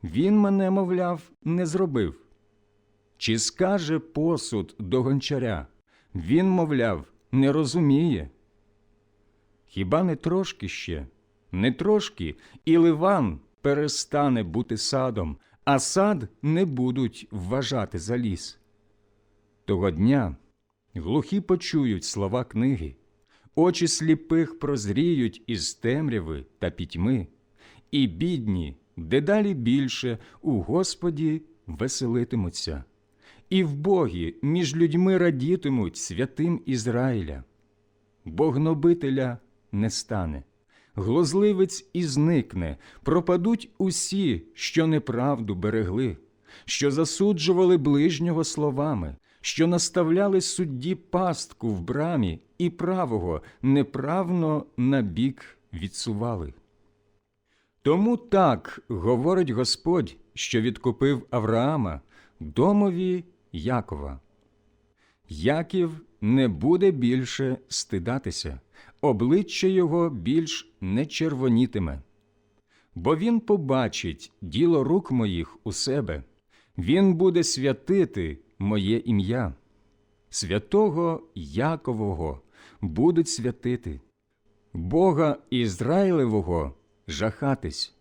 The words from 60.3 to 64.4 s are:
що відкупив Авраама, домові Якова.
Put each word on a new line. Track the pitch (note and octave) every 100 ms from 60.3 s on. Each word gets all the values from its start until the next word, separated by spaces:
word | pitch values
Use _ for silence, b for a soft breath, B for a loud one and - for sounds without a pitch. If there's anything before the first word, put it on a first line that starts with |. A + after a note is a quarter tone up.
що | - - A#2
відкупив | A2+ A2+ B2+ A2+ C3+ C#3 -
Авраама, | B2+ G#2+ A2+ C3+ D#3 G2+ C#2+ _ b b b
домові | D#2 D2+ D#3+ G#3 G3+ F3 F#3 F3+ F3 _ _
Якова. | D#2+ E2 B2 G#2 D2+ C#2+ C2+ _ _